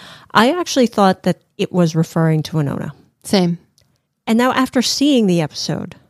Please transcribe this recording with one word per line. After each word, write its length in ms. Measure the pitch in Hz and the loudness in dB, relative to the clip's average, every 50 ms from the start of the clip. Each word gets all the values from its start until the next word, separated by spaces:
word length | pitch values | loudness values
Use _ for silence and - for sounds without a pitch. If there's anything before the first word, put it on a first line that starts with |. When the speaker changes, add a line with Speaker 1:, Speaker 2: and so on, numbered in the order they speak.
| - - - - - - | -20 -20 -20 -20 -12 -2
Speaker 1:
I 200 | - 202 220 254 339 | 0 2 2 2 2
actually 300 | 359 339 - - 277 247 | -2 -4 -2 0 0 0
thought 360 | 226 - 214 202 190 185 - - | 2 2 2 2 2 2 0 -2
that 180 | 185 170 - _ _ _ | -4 -4 -4 _ _ _
it 140 | - 196 - - | -8 -6 -2 0
was 220 | 180 175 160 160 | 0 0 2 2
referring 480 | 160 165 - - 165 165 160 160 156 151 | 0 -2 -2 0 0 0 2 0 0 -2
to 120 | - - | -2 -4
Winona. 360 | 156 147 135 - - - 156 - - _ _ _ _ - | -2 -2 -2 -4 -6 -8 -10 -14 -16 _ _ _ _ -6
Speaker 2:
Same. 340 | - - 196 180 175 170 170 _ _ _ _ _ _ _ _ _ _ _ _ _ | -2 0 0 2 0 -2 -4 _ _ _ _ _ _ _ _ _ _ _ _ _
Speaker 1:
And 100 | - 226 | 0 0
now 160 | 226 247 254 247 | 2 2 2 0
after 280 | - 262 254 - 254 | 0 -2 -2 0 -2
seeing 440 | 220 - - - 269 294 285 247 220 | -2 -2 -2 0 2 2 2 4 2
the 140 | 190 175 170 | 2 2 0
episode, 540 | 156 143 - - - - 156 - - 185 - _ _ _ | 0 -2 -6 -8 -8 -6 -6 -6 -8 -10 -14 _ _ _